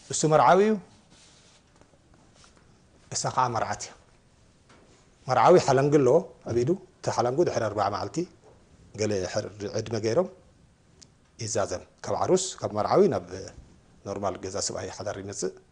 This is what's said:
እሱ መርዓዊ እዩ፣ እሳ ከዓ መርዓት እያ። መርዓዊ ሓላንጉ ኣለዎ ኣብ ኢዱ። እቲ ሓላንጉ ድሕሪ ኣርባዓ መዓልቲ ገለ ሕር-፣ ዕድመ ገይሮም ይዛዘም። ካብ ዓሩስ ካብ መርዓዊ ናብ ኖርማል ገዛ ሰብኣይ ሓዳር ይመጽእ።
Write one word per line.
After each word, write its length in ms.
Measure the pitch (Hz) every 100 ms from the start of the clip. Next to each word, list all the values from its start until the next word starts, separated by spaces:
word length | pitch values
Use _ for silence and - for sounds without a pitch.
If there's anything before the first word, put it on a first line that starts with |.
| -
እሱ 120 | 135 156
መርዓዊ 340 | 151 127 180
እዩ፣ 120 | 214 208 - - _ - - _ _ _ _ _ - _ _ _ _ _ - _ _ _ _ _ -
እሳ 120 | 127 139
ከዓ 200 | 131 127
መርዓት 340 | 110 104 101
እያ። 120 | - - _ _ _ _ _ _ _ - _ _ _ _ -
መርዓዊ 280 | 127 131 175
ሓላንጉ 340 | - 131 143 147
ኣለዎ 220 | 127 156 - -
ኣብ 140 | - 117
ኢዱ። 120 | 123 196 - _
እቲ 100 | -
ሓላንጉ 300 | - 120 135
ድሕሪ 200 | 160 120
ኣርባዓ 240 | 110 104 101
መዓልቲ 280 | 101 101 160 180 _ _ - _ _ - 101
ገለ 160 | 107 101 90
ሕር-፣ 220 | 107 104 104 101 107
ዕድመ 200 | 110 110
ገይሮም 280 | 110 131 185 - _ _ _ _ _ _ - _ _ -
ይዛዘም። 440 | 110 107 95 90 - _
ካብ 160 | - 95
ዓሩስ 280 | 98 185 - -
ካብ 160 | 107
መርዓዊ 280 | 104 101 143 196
ናብ 200 | 104 87 98 92 - - - _ _
ኖርማል 340 | 101 98 98 92
ገዛ 180 | 95 95
ሰብኣይ 300 | - - 95
ሓዳር 260 | - 98 98
ይመጽእ። 340 | 98 98 185 - _